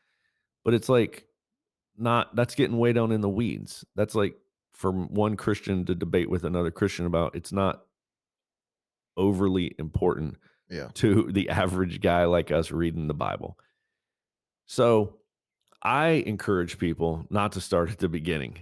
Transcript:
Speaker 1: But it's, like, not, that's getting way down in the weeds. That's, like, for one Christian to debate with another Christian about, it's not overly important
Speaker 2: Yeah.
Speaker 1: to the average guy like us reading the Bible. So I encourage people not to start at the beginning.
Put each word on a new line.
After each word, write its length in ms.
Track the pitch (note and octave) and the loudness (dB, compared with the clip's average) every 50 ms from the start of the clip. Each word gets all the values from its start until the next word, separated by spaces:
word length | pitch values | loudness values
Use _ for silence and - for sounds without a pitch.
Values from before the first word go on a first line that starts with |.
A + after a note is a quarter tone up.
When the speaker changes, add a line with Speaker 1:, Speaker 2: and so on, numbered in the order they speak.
| _ _ _ _ _ _ _ _ _ _ _ _ - | _ _ _ _ _ _ _ _ _ _ _ _ -2
Speaker 1:
But 100 | - A#2 | 0 0
it's, 140 | A2+ - - | 2 2 2
like, 360 | C3 B2 A2 F2+ - - - _ _ _ _ _ _ _ _ _ _ _ _ _ _ | 2 2 2 0 -4 -10 -20 _ _ _ _ _ _ _ _ _ _ _ _ _ _
not, 380 | - A2+ A#2+ A#2+ A#2+ - - - | -4 -2 0 2 0 0 0 0
that's 220 | A2+ A#2+ A#2+ - | -2 -2 0 0
getting 220 | - C#3 - A2+ A#2 | 0 0 0 2 2
way 140 | A#2 A#2+ A#2 | 2 2 4
down 200 | A#2+ A#2 A2 A2+ | 2 2 2 2
in 80 | A2 | 0
the 80 | G#2 G2+ | 0 0
weeds. 560 | G2 G2+ A#2+ G#2 B1 G1+ G1+ - - - - - - | 0 0 -2 -2 -2 -6 -8 -12 -16 -18 -20 -10 -4
That's, 220 | - G#2+ - - | -2 -2 0 0
like, 180 | A2 G2+ F#2+ - - _ _ _ _ _ _ _ | 0 0 0 -2 -6 _ _ _ _ _ _ _
for 180 | - - F#2+ | -6 -4 -2
one 460 | F#2 F#2 F2+ - - G#2 G#2 G#2+ G#2+ | -2 -2 -2 -2 0 0 0 0 0
Christian 480 | G2 - - G#2 - - - G2 F#2 F2+ | -2 -2 -2 -2 -2 -2 -2 -2 -2 0
to 100 | F2+ F#2 | -2 -2
debate 340 | E2+ E2+ E2+ E2 F#2 E2+ - | -2 -2 0 0 0 0 0
with 140 | F2 F2+ E2 | -2 -2 -2
another 300 | E2 F2+ F2 F2 E2 E2 | -2 -2 -2 -2 -2 -2
Christian 340 | - G#2+ G2 - - F2 | 0 -2 -2 -2 -2 -4
about, 300 | F2 E2+ E2 E2+ - - | 0 0 0 0 0 -2
it's 160 | F2 F2 - - | -8 -10 -6 -2
not 320 | G2 G2 F#2 D2+ - - _ _ _ _ _ _ _ _ _ _ _ _ _ _ _ _ _ _ _ _ _ _ _ _ _ - | -2 0 0 -2 -4 -10 _ _ _ _ _ _ _ _ _ _ _ _ _ _ _ _ _ _ _ _ _ _ _ _ _ -4
overly 560 | - F#2+ G2+ G2+ F#2 G2 G2 F#2 F#2+ F2+ C#2+ - - | 0 2 2 2 2 2 2 2 0 0 -2 -4 -8
important 580 | D#2 D#2+ - - - F2+ - - D#2 D#2 - - _ _ _ _ _ - | -10 -6 -4 0 0 0 0 0 -4 -6 -8 -12 _ _ _ _ _ -16
Speaker 2:
Yeah. 200 | F2+ E2 C2+ A#1 - | -12 -12 -12 -12 -6
Speaker 1:
to 360 | - - A2 G2 A2 - - | 0 4 4 6 4 4 2
the 180 | F#2+ G2+ F#2+ - | 0 0 0 0
average 520 | D#2+ G#2 F#2+ F2+ F2+ F#2 F#2 F2 E2 - | 0 0 0 0 2 0 -2 -2 -2 0
guy 240 | F#2+ F#2+ F2 F2 F2 | 2 2 4 4 4
like 260 | E2+ F2 F2 E2 - | 4 4 2 2 2
us 220 | D2+ D#2 D#2+ - D2+ | 0 0 0 0 -2
reading 340 | D#2+ E2+ E2 D#2+ E2+ D#2+ | -2 -2 -2 -2 -2 -4
the 80 | D#2 D2+ | -4 -4
Bible. 420 | D2 - G1+ G1+ G1+ - - - _ _ _ _ _ _ _ _ _ _ _ _ _ _ _ _ _ _ _ _ _ _ | -4 -4 -4 -6 -6 -8 -12 -14 _ _ _ _ _ _ _ _ _ _ _ _ _ _ _ _ _ _ _ _ _ _
So 520 | - - - B2 A#2+ A#2 A2 G#2 G2+ - - _ _ _ _ _ _ _ _ _ _ _ - - | -8 0 2 4 6 6 6 4 2 -4 -14 _ _ _ _ _ _ _ _ _ _ _ -6 -2
I 400 | - B2 C#3 D#3 E3 E3 D3 - | 0 0 2 2 2 2 2 2
encourage 500 | - G#2+ F#2+ - - G2+ F2+ F2 E2+ - - | 0 -4 -4 0 0 2 2 0 -2 -4 -4
people 480 | - F2 D#2+ - E2 E2 D#2+ D#2+ - - | -2 -2 0 0 0 -2 -2 -2 -4 -4
not 220 | - F#2 G2+ G#2 - | -2 0 0 0 -2
to 80 | G2 - | -6 -6
start 280 | - - F2 E2+ E2 | 0 2 2 2 2
at 100 | G#2+ - | -2 -2
the 80 | - F2+ | -2 -2
beginning. 500 | D#2+ E2+ D#2 E2+ E2 D#2 C2+ A#1 - E2+ | -2 -2 -4 -2 -4 -4 -4 -8 -10 -14